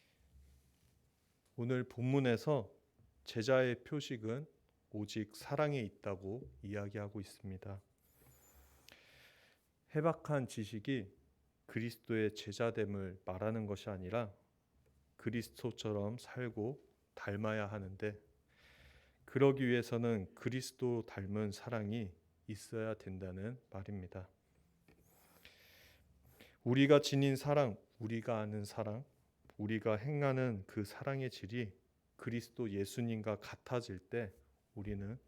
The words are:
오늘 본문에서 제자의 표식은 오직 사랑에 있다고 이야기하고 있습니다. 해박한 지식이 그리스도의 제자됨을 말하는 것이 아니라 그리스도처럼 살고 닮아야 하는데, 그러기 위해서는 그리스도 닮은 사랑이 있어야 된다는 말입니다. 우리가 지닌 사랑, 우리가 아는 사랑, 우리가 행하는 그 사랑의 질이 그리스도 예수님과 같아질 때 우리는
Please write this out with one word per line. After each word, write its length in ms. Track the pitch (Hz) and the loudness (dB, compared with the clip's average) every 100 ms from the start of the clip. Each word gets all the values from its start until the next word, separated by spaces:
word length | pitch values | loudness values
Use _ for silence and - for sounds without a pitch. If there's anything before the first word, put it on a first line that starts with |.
| _ _ _ - - - _ _ _ _ _ _ _ _ _ - | _ _ _ -20 -20 -20 _ _ _ _ _ _ _ _ _ -2
오늘 260 | 120 127 | 2 2
본문에서 880 | 123 - 127 139 127 113 - 143 101 - _ _ - _ | 0 0 4 4 6 4 4 0 0 -10 _ _ -20 _
제자의 580 | - 117 110 131 127 120 | -6 0 6 6 6 2
표식은 640 | - 151 - 123 110 123 151 _ _ _ _ | -4 -6 -4 -4 -4 -4 -6 _ _ _ _
오직 440 | 104 104 113 104 | -8 -4 -4 -4
사랑에 460 | - - 143 151 143 | -8 -2 2 2 2
있다고 680 | 104 - 104 92 95 117 - - | -2 -4 -6 -4 -6 -8 -10 -12
이야기하고 580 | 101 104 101 104 101 104 | -6 -4 -4 -6 -6 -6
있습니다. 640 | 95 - 98 92 98 98 - _ _ _ - - - - - - - - - - - - - _ _ _ _ 156 | -10 -10 -10 -10 -10 -12 -14 _ _ _ -20 -20 -20 -20 -20 -20 -20 -20 -20 -20 -20 -20 -20 _ _ _ _ 0
해박한 500 | 160 160 - 147 120 | 2 0 0 0 0
지식이 680 | - 107 113 120 131 98 - _ _ _ _ - | -4 -6 -4 -2 -2 -4 -12 _ _ _ _ -8
그리스도의 720 | 113 117 - - 113 107 - | -4 -4 -6 -2 2 2 0
제자됨을 840 | - 101 117 113 101 101 92 92 | -6 -2 0 0 -2 -2 -6 -8
말하는 420 | - 92 107 113 104 | -8 -2 -2 0 -2
것이 240 | 98 - | -4 -6
아니라 420 | 95 92 113 107 - _ _ _ _ _ _ _ - | -6 -2 -2 -2 -8 _ _ _ _ _ _ _ -8
그리스도처럼 1000 | 120 117 110 - 120 107 110 104 101 120 | -4 -2 -4 -6 -6 -4 -2 0 -2 -4
살고 600 | - - 123 110 107 143 - _ _ - | -10 -8 -6 -2 -4 -4 -12 _ _ -8
닮아야 500 | - 101 107 107 101 | -4 0 0 0 -2
하는데, 500 | 104 95 95 107 101 - _ _ _ - - - - - _ | -4 -8 -4 -4 -4 -12 _ _ _ -20 -20 -20 -20 -20 _
그러기 420 | - 131 139 127 127 | -2 6 8 8 4
위해서는 600 | 120 117 117 117 110 92 | 4 2 0 2 0 -2
그리스도 720 | - 123 127 - - 123 120 107 | -4 -2 -2 -4 -2 0 0 -4
닮은 460 | - 95 104 107 | -6 -4 -2 -2
사랑이 600 | 98 - 117 104 117 98 - _ _ - | -4 -4 -4 -2 -4 -6 -10 _ _ -12
있어야 440 | 104 - 113 110 | -10 -8 -4 -4
된다는 680 | 107 98 92 92 92 104 127 - | -4 -8 -8 -6 -6 -6 -8 -10
말입니다. 580 | 98 95 101 90 92 92 _ _ _ _ _ - - _ - - - - - - - - - - _ - - - - | -10 -8 -8 -8 -12 -14 _ _ _ _ _ -20 -20 _ -20 -20 -20 -20 -20 -20 -20 -20 -20 -20 _ -20 -20 -20 -4
우리가 360 | 120 127 139 147 | 4 8 10 10
지닌 340 | 143 139 139 131 | 8 4 4 4
사랑, 420 | 143 147 131 95 - - | 4 4 4 0 -10 -8
우리가 420 | 110 113 117 110 | -4 -2 -2 -2
아는 260 | 107 107 104 | -2 -4 -4
사랑, 400 | - 107 110 139 _ _ _ - - | -4 -4 -6 -10 _ _ _ -16 -6
우리가 400 | 107 110 110 107 | -2 0 2 2
행하는 680 | 131 147 143 131 127 104 95 | 2 2 2 4 2 0 -4
그 180 | - | -4
사랑의 460 | 101 - - 135 131 | -4 -4 -4 -2 -4
질이 420 | - 95 120 107 - _ _ _ - | -6 -6 -4 -4 -8 _ _ _ -10
그리스도 560 | - 117 - - 117 | -4 -4 -4 -4 -2
예수님과 640 | 98 98 - 117 113 107 104 | 0 -2 -2 -2 0 -2 -2
같아질 640 | - - - 123 117 95 | -6 -12 -2 -2 -2 -8
때 300 | - 120 107 - - _ _ | -6 -4 -4 -8 -20 _ _
우리는 440 | - 101 101 101 123 | -8 -6 -4 -6 -8